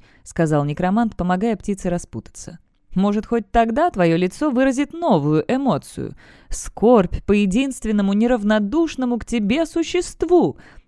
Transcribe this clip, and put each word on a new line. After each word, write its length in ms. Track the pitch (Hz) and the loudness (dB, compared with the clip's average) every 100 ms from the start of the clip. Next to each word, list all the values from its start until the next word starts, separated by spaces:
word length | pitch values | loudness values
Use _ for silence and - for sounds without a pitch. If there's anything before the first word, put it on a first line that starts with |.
| - _ | -20 _
сказал 420 | - - 160 151 | -8 -2 0 2
некромант, 520 | 143 147 180 208 233 - | 0 -2 -2 0 -2 -2
помогая 400 | 175 185 226 214 | -2 0 -2 -2
птице 340 | - 196 185 | -4 -6 -4
распутаться. 680 | 175 - 113 - - - - _ _ - | -4 -6 -14 -14 -18 -18 -20 _ _ -8
"Может, 320 | 175 202 208 208 | -2 0 0 -2
хоть 240 | 233 - | -4 2
тогда 400 | 233 226 233 349 | 2 2 2 0
твое 260 | 208 175 165 | 2 2 2
лицо 340 | 180 - 302 | 0 -2 -2
выразит 420 | 247 269 254 285 | 2 2 0 -4
новую 520 | 330 339 180 143 156 - | -2 2 2 2 0 0
эмоцию? 640 | 254 269 156 - - - - - - - | 0 0 -2 -4 -12 -12 -12 -20 -20 -10
Скорбь 720 | - - - 208 247 175 - - | -10 -10 0 4 6 4 -2 0
по 60 | |
единственному 800 | 208 208 220 277 247 220 214 196 | 0 2 0 -2 -4 -2 0 0
неравнодушному 1080 | 202 233 247 208 214 202 285 330 - 247 240 | 2 2 0 2 0 0 0 -2 -2 -4 -4
к 60 | |
тебе 420 | - 240 208 269 320 | -4 -2 0 0 0
существу!" 880 | 339 320 349 349 - 330 349 185 - - - | -2 -2 -2 -4 -6 2 4 2 -2 -14 -20